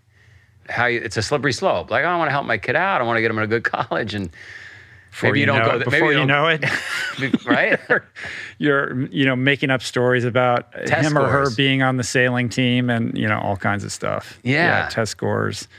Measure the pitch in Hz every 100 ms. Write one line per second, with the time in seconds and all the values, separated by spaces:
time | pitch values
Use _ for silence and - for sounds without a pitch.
0 | _ _ _ - _ _ - - 120 117
1 | 117 113 101 147 139 113 190 98 - 113
2 | 160 175 151 139 123 113 - 143 190 170
3 | 117 117 113 110 107 117 - - 127 165
4 | 113 104 98 - - - - - - -
5 | - - 120 135 143 127 113 120 - 143
6 | 165 143 151 143 160 156 139 - - -
7 | - - 135 - 120 131 208 - - 240
8 | - - - - - - 147 139 - 127
9 | 139 - 135 127 135 139 143 131 - 131
10 | 123 123 120 120 123 120 - - - 135
11 | 151 147 131 139 139 117 139 135 131 127
12 | 113 135 123 123 120 - 123 123 123 117
13 | 113 - 107 107 104 101 107 101 104 -
14 | 104 104 - - 123 147 170 107 78 -
15 | 110 - 104 107 107 104 -